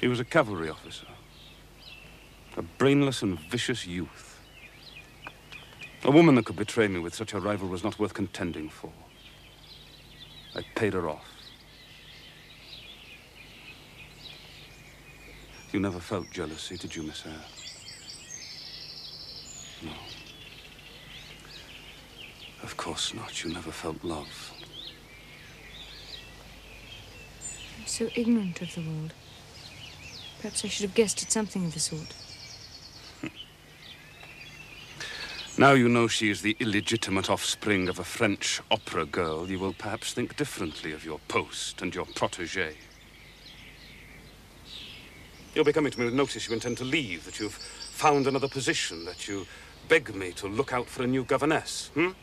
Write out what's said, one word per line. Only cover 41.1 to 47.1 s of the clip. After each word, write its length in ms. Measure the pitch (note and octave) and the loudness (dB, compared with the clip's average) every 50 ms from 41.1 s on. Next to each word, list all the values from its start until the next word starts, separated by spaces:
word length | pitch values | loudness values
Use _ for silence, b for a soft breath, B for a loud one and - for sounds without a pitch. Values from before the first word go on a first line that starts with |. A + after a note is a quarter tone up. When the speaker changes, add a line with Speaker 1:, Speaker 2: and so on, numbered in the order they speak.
| D#2 D2+ - - | -6 -6 -6 0
Speaker 1:
post 520 | - A2 F2 - - - - - - - | 0 0 0 0 -4 -6 -4 -6 -4 -4
and 140 | G2 F2+ E2+ | -4 -2 -2
your 100 | F#2 E2 | -2 -4
protégé. 720 | - - - - G#2+ - - F2 D#2+ - G2 F2+ D#2+ D2+ - - - - - - - - - - - - - - - - - - - - - - - - - - - - - - - - - - - - - - - - - - - - - - - - - - - - - - - - | -4 -2 0 0 0 0 -2 -6 -4 0 0 0 0 -2 -8 -16 -20 -20 -20 -20 -20 -20 -20 -20 -20 -20 -20 -18 -18 -18 -18 -18 -18 -18 -18 -18 -18 -18 -18 -18 -18 -18 -18 -18 -18 -20 -20 -20 -20 -20 -20 -18 -14 -14 -12 -12 -12 -14 -14 -16 -16 -18 -18 -18 -18 -18 -18 -18 -4 4
You'll 100 | D3+ D3+ | 4 6
be 80 | C#3+ D3 | 6 6
coming 180 | D#3+ D3+ C3 | 6 6 4
to 80 | - A2 | 4 2
me 60 | B2 | 2
with 80 | A#2+ A#2+ | 4 6
notice 340 | C3+ C#3+ C3+ - A2+ - - | 4 4 4 2 -4 -2 0
you 60 | A2+ | 0
intend 240 | A2+ - B2 A#2 - | 0 0 0 -2 -2
to 60 | B2 | -2
leave, 420 | B2+ C3+ E3 D#3 F#2+ | 2 2 2 2 0